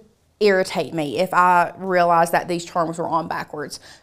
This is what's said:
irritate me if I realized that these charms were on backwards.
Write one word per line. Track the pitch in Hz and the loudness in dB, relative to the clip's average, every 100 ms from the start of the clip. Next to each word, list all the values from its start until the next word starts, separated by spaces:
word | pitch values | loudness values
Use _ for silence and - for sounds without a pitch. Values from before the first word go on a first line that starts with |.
| _ _ _ - | _ _ _ 0
irritate | 208 185 190 185 160 | 2 4 0 -4 -4
me | 160 147 113 | -4 -4 -2
if | 185 | 0
I | 175 180 175 170 - | 4 4 4 2 -4
realized | 190 180 175 170 170 | -2 2 4 4 2
that | 175 170 | 0 -2
these | 175 | -8
charms | - 180 165 165 | -6 -4 -4 -4
were | 160 | -4
on | 160 165 | -4 -4
backwards. | 165 - 151 147 - - - | -8 -10 -12 -12 -14 -20 -20